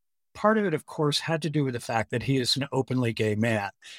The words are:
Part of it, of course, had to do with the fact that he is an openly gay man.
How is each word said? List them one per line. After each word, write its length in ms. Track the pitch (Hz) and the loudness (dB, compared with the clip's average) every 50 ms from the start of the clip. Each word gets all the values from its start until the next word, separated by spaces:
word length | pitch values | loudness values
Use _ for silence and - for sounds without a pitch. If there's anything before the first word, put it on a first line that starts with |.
| _ _ _ _ _ _ | _ _ _ _ _ _
Part 260 | _ - - 208 220 220 | _ 0 2 2 2 2
of 60 | 208 | 2
it, 100 | 185 156 | 0 -2
of 100 | 147 - | -2 -6
course, 360 | - - - 156 147 143 - | -8 -2 0 0 2 2 0
had 200 | - 147 165 156 | -2 -2 -2 -2
to 80 | 151 165 | -2 0
do 140 | 147 156 139 | 0 0 0
with 100 | 131 120 | 0 -2
the 60 | 120 | -6
fact 300 | - - 120 113 107 - | -6 -4 -4 -4 -2 -2
that 140 | - 120 110 | -2 -2 0
he 140 | 135 135 131 | 2 2 2
is 180 | 123 - - | 2 0 0
an 100 | 127 139 - | -2 -2 -2
openly 400 | - 135 127 - 127 127 123 117 | -2 -2 0 0 0 0 2 0
gay 240 | 107 - 110 107 104 | 0 2 2 2 2
man. 340 | 104 113 117 113 107 101 98 - _ - - - | 2 2 2 2 0 -2 -4 -8 _ -20 -20 -20